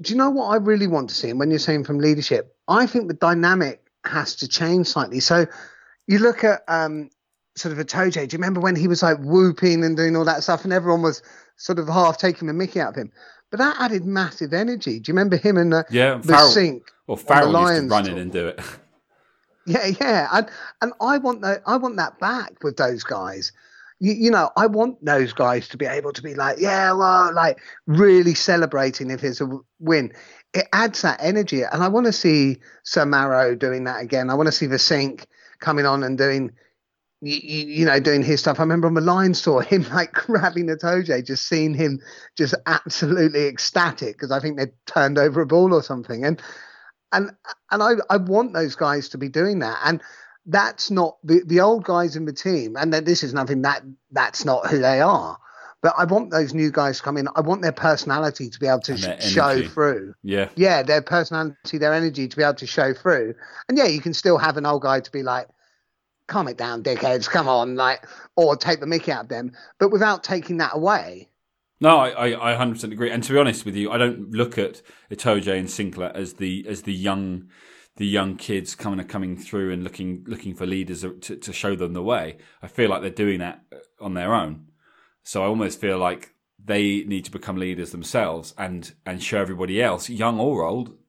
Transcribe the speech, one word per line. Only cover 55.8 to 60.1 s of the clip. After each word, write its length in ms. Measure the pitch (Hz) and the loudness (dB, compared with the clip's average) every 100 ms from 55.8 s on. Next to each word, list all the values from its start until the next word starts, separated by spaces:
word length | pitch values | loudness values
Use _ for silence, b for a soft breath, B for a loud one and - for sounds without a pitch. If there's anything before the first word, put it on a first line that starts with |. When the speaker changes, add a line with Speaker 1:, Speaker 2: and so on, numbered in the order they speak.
Speaker 1:
But 120 | 165 156 | 0 2
I 80 | |
want 260 | 175 208 214 | 2 2 2
those 220 | 160 139 | 0 0
new 180 | 160 151 | 0 0
guys 280 | 147 143 127 | 2 0 -2
to 40 | |
come 140 | 143 147 | -4 -4
in. 100 | 135 | -4
I 60 | 160 | -2
want 220 | 156 196 | 0 0
their 100 | 170 | -2
personality 800 | - 160 147 151 143 156 139 120 | 0 0 0 0 -2 -2 -4 -10
to 80 | - | -4
be 60 | 135 | 0
able 140 | 127 | 0
to 120 | 135 | 0
Speaker 2:
And 80 | 123 | -6
Speaker 1:
sh-, 40 | 92 | -6
Speaker 2:
their 140 | - | -6
Speaker 1:
show 260 | 101 98 143 | -2 2 2
Speaker 2:
energy. 200 | 131 82 | 2 -2
Speaker 1:
through. 460 | 156 147 113 95 | 0 0 0 -8